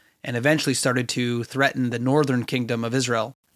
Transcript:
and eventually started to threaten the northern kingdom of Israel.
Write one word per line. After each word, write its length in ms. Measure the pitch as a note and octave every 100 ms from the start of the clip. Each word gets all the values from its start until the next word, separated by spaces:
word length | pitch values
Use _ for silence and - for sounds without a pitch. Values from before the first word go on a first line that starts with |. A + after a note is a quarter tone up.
| _ _
and 140 | - B2
eventually 380 | C3+ D#3 C#3+
started 340 | B2 C3+ B2 A#2+
to 360 | - A#2+ A#2
threaten 440 | A2+ C3 C#3 C3+ B2
the 100 | A#2
northern 460 | B2 D3 C#3+ B2+
kingdom 400 | A2+ B2+ A#2 A#2
of 100 | A#2
Israel. 400 | B2+ B2 A#2 A2 - _